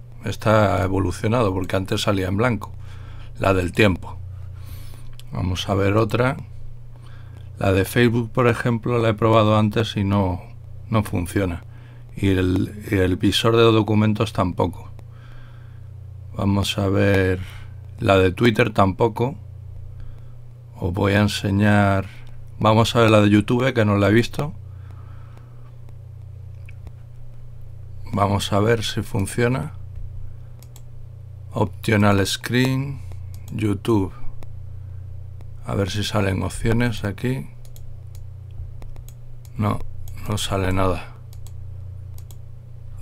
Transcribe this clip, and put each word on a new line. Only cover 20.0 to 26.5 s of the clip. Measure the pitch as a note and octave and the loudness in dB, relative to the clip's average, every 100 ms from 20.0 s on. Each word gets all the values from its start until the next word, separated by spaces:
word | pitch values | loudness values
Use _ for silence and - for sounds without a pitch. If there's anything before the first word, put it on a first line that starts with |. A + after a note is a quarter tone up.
| - - - - - - - - | -12 -12 -14 -14 -16 -18 -18 -6
Os | F2+ | -4
voy | F2+ G2+ | 0 2
a | G2+ | 4
enseñar. | G#2 - G#2 G2 G#2 G#2 G2+ G2 F#2+ - - - - - | 4 2 0 4 6 6 6 4 -2 -10 -12 -12 -12 0
Vamos | A2 A2 A2+ A#2 | 4 6 6 6
a | |
ver | A2+ | 8
la | A2 | 8
de | G#2 | 8
YouTube, | G#2 G#2 B2 C3 | 6 6 2 2
que | A#2 G#2+ | 2 4
no | G2+ | 4
la | G2+ | 6
he | |
visto. | A2+ A2+ - D3 - - - - - - - - - - - - - - - - - - - - | 6 4 -2 -6 -6 -14 -14 -14 -14 -14 -14 -14 -16 -16 -16 -16 -16 -16 -14 -16 -14 -14 -14 -14